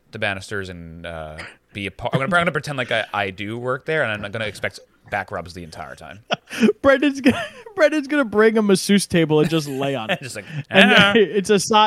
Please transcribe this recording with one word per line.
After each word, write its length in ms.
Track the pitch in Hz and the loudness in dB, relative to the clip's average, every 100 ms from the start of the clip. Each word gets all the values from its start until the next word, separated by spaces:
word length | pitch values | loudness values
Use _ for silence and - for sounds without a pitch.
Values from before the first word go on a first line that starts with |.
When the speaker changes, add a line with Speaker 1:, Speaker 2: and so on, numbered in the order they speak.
| _ | _
Speaker 1:
the 80 | 110 | -6
banisters 480 | 107 95 - 104 92 | -6 -6 -8 -10 -10
and, 360 | 87 85 82 82 | -12 -16 -14 -12
uh, 320 | 82 78 78 - - _ | -12 -12 -14 -18 -20 _
be 140 | 104 98 | -10 -10
a 40 | |
part. 240 | - 120 | -8 -4
I'm 60 | 131 | -4
gonna, 60 | 135 175 | 0 0
I'm 60 | |
gonna 100 | 170 | 0
pretend 260 | 151 143 139 | -4 -6 -8
like 140 | 120 | -4
I, 120 | 117 101 | -2 -2
I 180 | 104 101 | -4 -6
do 280 | 92 104 117 | -6 -10 -8
work 260 | 123 131 | -6 -8
there, 200 | - 156 | -4 -4
and 200 | 123 104 | -2 -4
I'm 60 | 104 | -8
gonna 140 | 113 | -8
expect 340 | 107 - 104 - _ _ - | -8 -6 -10 -10 _ _ -8
back 220 | 104 95 | -6 -6
rubs 220 | 98 87 | -8 -10
the 100 | 87 | -14
entire 320 | 82 - 71 67 | -16 -14 -16 -16
time. 240 | 80 92 - - - | -18 -16 -10 -10 -8
Speaker 2:
<laughs> 300 | - 233 - | 0 0 2
Brendan's 380 | 277 269 294 269 | 2 4 2 2
gonna, 240 | 262 679 605 539 | 0 0 -4 -14
<laughs> 140 | 466 | -10
Brendan's 320 | 392 302 311 269 | 2 4 4 0
gonna 180 | 294 | 0
bring 320 | 240 208 220 226 | 0 4 4 4
a 60 | |
masseuse 460 | 208 190 - 202 - | 2 2 4 2 2
table 320 | 175 160 151 | 0 2 2
and 100 | 151 | 2
just 160 | 165 143 | 0 -2
lay 280 | 135 139 131 | -6 -4 -4
on 140 | 110 | -4
it. 100 | 185 | -6
Speaker 1:
<laughs> 20 | |
Just 140 | 127 107 | -6 -14
like, 80 | 98 156 - | -12 -12 0
Speaker 2:
And 220 | - 240 | 4 6
Speaker 1:
"Ah." 200 | 233 202 | 8 6
Speaker 2:
<laughs> 40 | 214 | 4
it's 340 | 185 202 185 | 2 0 2
a 80 | 208 | 2
si-, 160 | - 214 | 4 4